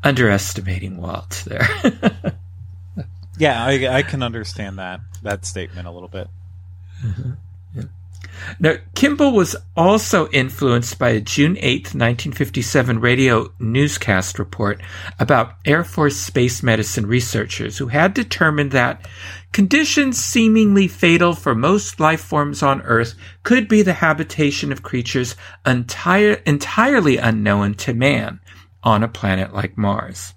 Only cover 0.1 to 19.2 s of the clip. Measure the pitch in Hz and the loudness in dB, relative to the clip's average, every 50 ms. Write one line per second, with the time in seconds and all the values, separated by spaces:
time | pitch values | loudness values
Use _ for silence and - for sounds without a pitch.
0.1 | 135 127 123 107 101 98 - - - - 92 95 90 92 92 95 92 85 82 85 | 4 4 4 4 4 2 0 -2 -8 -6 -4 -4 -4 -4 -6 -8 -10 -8 -8 -8
1.1 | 85 - - - - - - - - - - - 427 403 - 262 - - - - | -8 -8 -10 -10 -12 -12 -10 -8 -4 -2 -2 -2 -2 -2 -2 -2 -2 0 -2 -2
2.1 | - - - - - - - - - - - - - - - - - - - - | -2 -2 -8 -8 -8 -10 -18 -18 -18 -18 -18 -18 -18 -18 -20 -14 -12 -12 -12 -12
3.1 | - - - - - - 156 147 123 117 117 131 139 135 131 127 127 135 143 - | -14 -18 -18 -18 -2 2 2 2 2 2 2 0 2 2 0 2 2 0 0 0
4.1 | - 135 127 120 113 117 107 92 90 98 104 98 95 95 92 90 92 92 - - | -4 -4 -4 -4 -4 -6 -8 -8 -10 -10 -10 -10 -10 -10 -10 -10 -10 -12 -14 -16
5.1 | - - - 107 101 95 - - - 104 85 78 87 90 87 87 85 90 90 90 | -18 -10 -6 -6 -6 -6 -6 -10 -8 -8 -10 -10 -10 -14 -14 -14 -14 -16 -18 -12
6.1 | - 95 85 - - - - - - - - - - - - - - - - 110 | -12 -12 -12 -12 -16 -20 -20 -20 -20 -20 -20 -20 -20 -20 -20 -20 -14 -8 -8 -6
7.1 | 95 - - 123 - - - - - - - - - - - - - - - - | -6 -6 -8 -10 -10 -10 -16 -20 -20 -20 -20 -14 -12 -12 -12 -12 -16 -20 -20 -18
8.1 | - - - - - - - - - - - 156 156 - - - - - 269 285 | -18 -18 -18 -18 -16 -14 -14 -14 -6 0 2 2 2 0 -6 -12 0 2 2 2
9.1 | 294 294 294 277 240 208 180 - - - - - - 170 165 185 208 220 - - | 4 4 4 4 6 4 2 2 -2 -10 -12 -6 0 4 4 6 6 4 2 2
10.1 | - 180 156 - - 139 127 131 - - 143 131 120 120 120 - - - 131 120 | 2 2 2 2 2 0 0 0 -2 0 2 2 2 2 0 -4 -4 0 0 2
11.1 | 117 107 101 - - - 143 160 185 - - 135 127 - - - - 139 120 117 | 2 0 -2 -2 2 2 2 2 2 0 0 0 0 0 -4 -8 -2 0 0 0
12.1 | 120 - - 147 - - 139 - - 131 117 - - 143 120 127 120 113 120 120 | 0 -2 -4 -8 -4 -4 -4 -2 -2 -4 -4 2 2 2 2 2 0 2 2 2
13.1 | 123 131 135 131 117 110 - - - - 127 110 117 135 143 147 147 - - - | 4 4 4 4 4 4 2 -2 -8 -6 -4 0 2 2 2 2 0 -4 0 0
14.1 | 98 92 92 - - - 98 90 - - 107 101 104 - - - - - - - | 0 0 0 -2 -6 -6 -8 -8 -4 -4 -2 -2 -2 -6 -10 -16 -16 -14 -14 -14
15.1 | - - - - 147 120 117 - - - - 151 147 165 175 - - - 151 143 | -4 -2 2 2 4 2 2 0 -6 -6 0 2 2 2 2 -2 -2 0 0 0
16.1 | 143 - - - - 131 123 123 123 - - 123 110 110 104 - - 123 107 98 | 0 -2 -8 -4 0 0 2 2 0 -2 0 0 2 2 0 -4 -4 -4 -2 0
17.1 | 120 127 123 - - 110 107 - - - 110 107 - - 139 120 117 147 165 196 | 0 0 0 -2 -4 -4 -4 -4 -6 -8 -8 -8 -6 -6 -6 -2 0 2 2 2
18.1 | 202 262 226 - - - 175 160 151 147 143 139 135 131 120 123 - - - - | 2 -2 -4 -4 0 0 2 2 2 0 -2 0 2 2 2 0 -2 -6 -14 -20
19.1 | - - | -18 -18